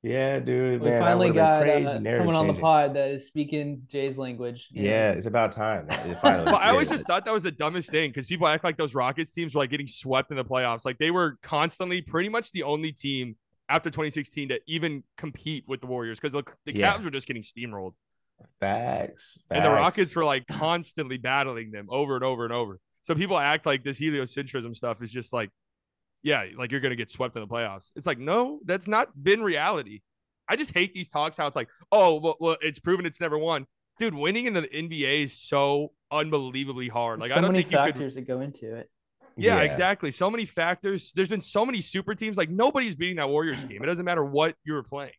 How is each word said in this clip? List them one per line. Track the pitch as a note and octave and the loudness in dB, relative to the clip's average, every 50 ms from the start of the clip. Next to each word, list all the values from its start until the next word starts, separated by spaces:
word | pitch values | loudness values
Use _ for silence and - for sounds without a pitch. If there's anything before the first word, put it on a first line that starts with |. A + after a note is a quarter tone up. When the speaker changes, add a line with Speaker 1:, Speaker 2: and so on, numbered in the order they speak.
Speaker 1:
Yeah, | - A#2 A#2+ C3+ C3+ C3+ C#3 C3+ | -2 -2 0 0 2 2 0 0
dude, | B2+ B2+ B2+ B2+ B2+ B2+ B2 A#2+ | 0 0 2 2 2 2 2 2
Speaker 2:
We | A#2 A#2+ | 2 2
Speaker 1:
man, | A#2+ A#2 | 4 6
that | A2+ | 6
Speaker 2:
finally | A2+ A#2 - F#3 E3+ | 6 6 6 6 6
Speaker 1:
would've | D#3+ | 6
been | D#3+ D#3+ | 8 8
Speaker 2:
got, | D#3 D#3 D3+ | 8 8 6
Speaker 1:
crazy | D3 D3 D3 D3 C#3+ C#3 | 6 6 6 4 4 2
Speaker 2:
uh, | C#3 A#2 | -2 -2
Speaker 1:
narrative | G#2+ A2 A#2+ A#2+ | 0 0 2 4
Speaker 2:
someone | F3 E3+ E3 | 4 4 4
on | D#3+ D#3 | 4 4
the | D3+ | 2
Speaker 1:
changing. | D3 - | 2 4
Speaker 2:
pod | D#3+ D#3+ D#3+ D3+ D3 C#3 C3+ | 6 6 6 6 6 4 2
that | C#3 C#3 C3+ | 0 0 0
is | C#3 C3+ - | -2 -6 -8
speaking | - _ D3+ D3 D3 D#3 D3+ D3 C#3+ C#3+ B2+ C3 - | -6 _ -4 -2 -2 -2 -2 -2 -4 -6 -8 -12 -6
Jay's | - C#3 C3+ C#3 C3 C3+ | -4 -2 -2 -2 -4 -4
language. | C3 B2+ B2 A#2 B2 A#2+ B2 B2 - - | -6 -8 -6 -6 -6 -8 -8 -10 -16 -14
Speaker 1:
Yeah, | - - | -6 -2
Speaker 2:
Yeah. | G2+ G2+ A2 A2 A2 G#2 | 0 2 4 4 4 4
Speaker 1:
it's | F#2 E2+ G2+ | 2 0 -2
about | A2+ G#2 A#2+ A2+ G#2+ | 0 2 2 2 2
time. | - A2+ G#2+ A2 G#2+ F#2 - D2+ | 0 -2 -2 -2 -2 -2 -4 -6
It | D#2 - - F2 F2 | -6 -6 -4 -6 -6
Speaker 2:
<laughs> | - | 4
Speaker 1:
finally | - - - - - | 4 6 6 6 4
Speaker 3:
But | F4 - - | 4 4 6
I | F#3+ G#3+ | 6 4
always | B3 C#4 D4+ - | 4 4 2 0
Speaker 1:
did. | D#4+ | -2
Speaker 3:
just | - B3 - | -4 0 0
thought | F3 F#3+ F#3+ | 0 0 0
that | A3+ A3 | 0 -2
was | G#3+ | 0
the | E3 F3+ | 0 -2
dumbest | D3 - D3+ D#3 E3+ F3+ D#3+ - | -4 -2 -4 -2 -2 -4 -6 -2
thing, | - D3+ D#3+ C#3+ | 0 0 0 0
'cause | A#2 C#3+ B2+ | -4 -8 -6
people | - F3+ E3+ E3+ | -6 -2 2 2
act | D#3 D3+ D#3 | 2 2 2
like | - F3 D#3 | 0 -2 -2
those | - D#3+ C#3 A#2 | -2 -4 -2 0
Rockets | C#3 A#2+ B2+ C#3 E3 D#3+ - | 0 0 0 0 -2 -6 -6
teams | - E3+ E3+ D#3 B2 | -6 -6 -6 -2 0
were, | D3+ | 0
like, | C#3 B2 | 0 0
getting | C#3 C#3 C#3+ B2 | -2 -6 -6 -6
swept | - - - C3 C3 C3 C3+ _ | -8 -8 -4 0 0 0 0 _
in | D3+ | -4
the | C3+ B2+ | -6 -4
playoffs. | - C3 B2+ B2+ A#2+ A#2 A#2 - | -2 0 0 2 0 -2 -2 -4
Like, | D3+ C3 _ | -6 -2 _
they | D#3 D#3+ | 0 2
were | F3 F3+ F3 D#3 C3 _ | 2 2 2 0 -2 _
constantly | - - E3 D3 D#3+ E3 - - F#3 F3+ F3+ F3+ | -8 -2 0 0 0 0 -2 -6 -4 -4 -4 -4
pretty | D3+ - - E3 F#3 G#3+ | -4 -2 -2 -2 -2 0
much | A3 A#3 A3+ - | -2 -4 -4 -4
the | - F#3 C#3+ | -6 -6 -2
only | C#3+ D3 D3+ D#3+ D#3+ | -2 -2 -2 -2 -6
team | D3 - - C#3 C#3 C3 B2 A#2+ A2 _ _ _ _ _ _ - | -6 -6 -4 -4 -2 -2 -4 -6 -10 _ _ _ _ _ _ 0
after | C#3 D#3+ - E3 | 0 0 0 -2
twenty | - E3 D#3 D3+ | -4 -4 -4 -4
sixteen | - D#3 C#3 - _ D3+ C#3+ C3+ | -4 -6 -6 -6 _ -8 -4 -4
to | B2+ A2+ _ - | -4 -4 _ -4
even | D#3+ E3 D#3+ E3 D3 C#3 - _ _ | -4 -2 -2 -2 -4 -6 -10 _ _
compete | - - D3+ B2 - - D3+ D#3 C3+ - | -12 -12 -12 -12 -10 -8 -8 -8 -8 -6
with | - C3+ B2 | -8 -8 -8
the | - B2+ | -6 -6
Warriors, | B2+ B2 A#2 A2+ A2+ - | -6 -6 -4 -6 -8 -6
'cause | - D3 | -6 -4
the, | C3+ C#3+ C3+ - - _ _ | -4 -4 -6 -6 -18 _ _
the | D3+ C3 | -6 0
Speaker 1:
Yeah. | G2+ - F#3+ G3+ G#3+ | 2 4 4 2 2
Speaker 3:
Cavs | G#3 | -4
were | D#3+ | -6
just | C3+ C3+ - | -6 -6 -6
getting | - B2+ A2+ | -6 -10 -10
steamrolled. | G#2+ - - A#2 A#2+ A#2 G#2+ G2+ F#2+ F#2 - _ _ _ _ _ _ _ _ _ - _ _ _ | -10 -14 -12 -12 -12 -10 -10 -10 -10 -10 -12 _ _ _ _ _ _ _ _ _ -20 _ _ _
Speaker 1:
Facts, | G2 G2 G2+ A2 A#2+ B2+ B2+ - - - - - - - - - _ _ | -2 -2 0 0 -2 -2 -2 -2 -4 -6 -10 -16 -20 -20 -20 -20 _ _
Speaker 3:
And | - - - | 0 2 4
the | G#2 | 4
Speaker 1:
facts. | A2 G#2+ | 6 6
Speaker 3:
Rockets | - F3+ - G#3 F#3 D3+ - | 4 4 2 2 -2 0 0
were, | F3 D#3+ | 0 2
like, | D3 C#3 C3 B2 | 2 0 0 -2
constantly | - D3+ - D#3 D#3+ E3+ F3 D#3+ - - - D3 B2+ C3 B2+ | -6 -6 -2 0 0 0 0 -2 -8 -8 -8 -6 -6 -6 -6
battling | A#2 B2+ C3+ C#3 C#3 C3+ B2 A2+ A2+ A2 | -2 0 2 2 2 0 -2 -6 -8 -10
them | G#2+ G#2 G2+ A2 | -10 -12 -10 -4
over | A#2+ C3+ D3 C#3 C3+ | 0 0 0 0 0
and | B2 B2+ | 0 0
over | C3 B2+ A#2 A#2 | 0 0 -2 -2
and | A2+ | -2
over. | A#2 A#2+ A#2+ G2+ F#2+ F#2 _ _ _ _ | -2 -2 -2 -4 -6 -14 _ _ _ _
So | _ - E3 | _ -2 0
people | D#3 F#3+ F#3 F#3+ D#3+ | 0 2 2 2 2
act | C#3+ C#3+ D#3 D#3+ - | 4 2 2 2 2
like | D#3+ C#3 C3 | 0 0 0
this | B2 C#3+ C3+ A2+ | -2 -6 -6 -2
heliocentrism | D3+ D#3 D3+ C#3 C3 A#2+ - C#3+ C#3 B2+ - C3 A#2 A#2 A#2 | -2 0 0 0 -2 -4 -4 -8 -8 -4 -6 -6 -6 -6 -8
stuff | - - A#2+ A2+ A2 | -6 -4 -4 -4 -4
is | A#2+ G#2+ | -8 -10
just | A#2 B2+ A2+ - | -8 -10 -8 -4
like, | - A#2+ A2 G2 _ _ _ _ _ _ _ _ _ _ _ _ _ _ | -4 -4 -4 -4 _ _ _ _ _ _ _ _ _ _ _ _ _ _
yeah, | - D3 D3 A#2+ G2 F#2 G2 | -2 0 0 0 0 -6 -8
like, | B2 B2+ A#2+ | -8 -6 -4
you're | C3+ C#3 | -2 -2
gonna | B2 C3+ B2 | 0 -2 -2
get | A#2 A2+ - | -2 -6 -8
swept | - - B2+ B2 - | -4 -4 -4 -4 -4
in | A#2 | -8
the | G#2+ G2 | -8 -6
playoffs. | A#2 A#2 A#2 G#2 G2 G2 - - _ | -4 -4 -4 -4 -6 -10 -16 -18 _
It's | - C#3+ | -8 -4
like, | F3+ C#3+ A#2 | -4 -4 -4
no, | C3 D3 F#3 A#3 B3 C4+ D4+ D4 - | -2 0 0 0 0 -2 -6 -10 -4
that's | F3 F3+ G3 F3 G3+ | -4 -4 -4 -2 0
not | G#3+ A3 C#4 - _ C#3 | 0 0 0 0 _ -2
been | C#3 F3+ G3+ A3+ | 2 2 4 4
reality. | A3 G3 E3 D3 D3+ F#3 G#3+ D#3 B2+ G2+ G#2+ G#2 _ _ _ _ _ _ _ _ _ - | 2 0 0 2 0 0 0 -2 -6 -8 -16 -20 _ _ _ _ _ _ _ _ _ -2
I | G3+ | -2
just | C#4 D4+ - - | -2 -2 -2 0
hate | F3+ F3+ F3+ - | 0 0 0 -2
these | F#3 F3+ - | -10 -12 -4
talks, | - D3 D3 D#3 D3+ | -2 -2 -2 -2 -2
how | - D#3+ | -4 -4
it's | C#3+ - | -2 -2
like, | C#3+ A#2 - _ _ - _ | -4 -6 -6 _ _ 0 _
"Oh, | - G#3+ F#3+ F3 D#3+ D3+ | 6 8 8 8 6 6
well, | D#3 E3 D#3 _ | 2 0 0 _
well, | D#3+ E3 D#3+ - | 0 0 0 0
it's | - D#3+ C#3 - | -2 -4 -4 -2
proven | - E3+ F3+ F#3 F3+ | 0 0 0 0 0
it's | E3 D3+ - | -4 -4 -4
never | F3 D#3+ D3+ D3+ | -4 -2 -2 0
won." | D#3 E3 D#3+ C#3+ C3 _ _ _ _ _ _ - | 0 0 -2 -2 -4 _ _ _ _ _ _ -2
Dude, | A3+ A3+ D#3+ | -2 -2 -2
winning | C#3+ D3 E3+ G3 A#3 B3 | 0 0 0 0 0 0
in | B3 | 0
the | G#3 F3 D#3 C3 | 0 -2 -2 -2
N | - C#3 E3 E3+ | -6 -8 -6 -6
B | E3 D3+ C3+ | -4 -2 0
A | C3 C#3+ D3+ | 2 2 2
is | D3 C3 - | 0 -2 -6
so | - - - C#3+ C#3+ C#3 C#3+ C#3+ C#3+ D3+ D3 _ _ _ _ | -12 -6 0 2 2 4 4 2 0 0 -4 _ _ _ _
unbelievably | C#3+ D3+ D#3 D#3 D#3 C#3+ C3+ B2+ B2+ C3+ C#3 C3+ C3 B2+ B2+ A#2+ | -2 -2 0 2 0 0 -2 -2 -6 -6 -6 -6 -6 -8 -8 -4
hard. | A2 A#2+ A#2 A#2 A2+ A2 | -2 -2 -2 -2 -2 -4
Like, | A2 B2 | -4 0
Speaker 2:
So | C3 D#3 | 2 4
Speaker 3:
I | |
don't | F3+ F3+ | 4 4
Speaker 2:
many | F#3 F#3 | 4 2
Speaker 3:
think | F#3 - | 2 2
you | D#3 C#3+ | 2 2
could | C#3 D#3 C#3+ | 2 2 0
Speaker 2:
factors | B2+ D3 C3+ C3 | -2 -6 -6 -8
that | C3+ B2 - | -10 -6 -6
go | B2+ B2+ | -6 -6
into | C3+ C#3+ C#3 - A#2 A2 A2+ | -6 -8 -10 -12 -12 -12 -12
it. | A#2 - _ _ _ _ _ _ _ _ - _ | -12 -14 _ _ _ _ _ _ _ _ -18 _
Speaker 3:
Yeah, | - F#3+ A3+ A3+ | 2 2 4 4
Speaker 1:
Yeah. | E3 | 4
Speaker 3:
exactly. | D3+ D3 C#3 D#3 F3+ F#3 G3+ - - D3 | 4 2 2 2 2 2 2 0 -4 -8
So | B2+ - F#3 G3 | -2 0 0 0
many | A3 A#3 G#3+ | 0 -2 -4
factors. | - - F3 E3 E3+ F3+ - - G3 G3 E3+ - - - | -4 -2 -2 0 0 -2 -2 -2 -4 -4 -4 -6 -6 -2
There's | F#3 F#3+ E3 | -2 0 0
been | A3 G3+ | 0 -4
so | - - - G#3 A3+ | -4 -2 0 0 0
many | C4 B3+ G3+ | 0 -2 -4
super | D#3 - - F#3+ F#3+ G3 G#3+ | -6 -4 -6 -6 -4 -4 -6
teams. | - A3 A3 G#3 | -4 -6 -4 -2
Like, | G3 E3+ D#3 | -2 -2 -2
nobody's | F3 G3 A#3 C#4+ C#4+ C#4 B3+ A3 E3+ | 2 2 2 4 4 2 -2 -2 -2
beating | C#3 E3+ F3+ F#3 | -4 -4 -4 -2
that | D#3+ D3 C#3 | -2 -2 0
Warriors | C#3+ D3+ D#3+ D#3+ D3 C3+ C#3 | 2 2 0 0 -2 -4 -6
team. | B2+ G2+ G2+ | -10 -10 -4
It | B2 | -2
doesn't | D3+ F3+ E3+ F3+ | -2 -2 0 0
matter | F3 F3 E3 C#3+ | 0 2 2 0
what | C#3 C#3 D3 D#3 E3 D#3 _ _ | 2 2 2 2 2 0 _ _
you | D3+ | -6
were | D3+ C#3+ | -6 -6
playing. | B2 - C#3 C#3+ C#3+ B2+ - | -6 -8 -10 -10 -10 -12 -16